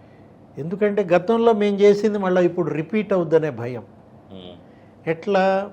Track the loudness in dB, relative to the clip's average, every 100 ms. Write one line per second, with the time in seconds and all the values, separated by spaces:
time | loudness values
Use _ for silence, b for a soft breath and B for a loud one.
0 | B B B B -20 -12 -10 -2 0 0
1 | 0 0 2 2 4 4 0 4 4 4
2 | 0 0 0 2 2 0 -4 -4 -4 -4
3 | -2 -2 2 0 0 -4 -8 -10 -14 -20
4 | -20 -20 -20 -18 -18 -20 B B B B
5 | -8 -6 -2 0 2 0 -4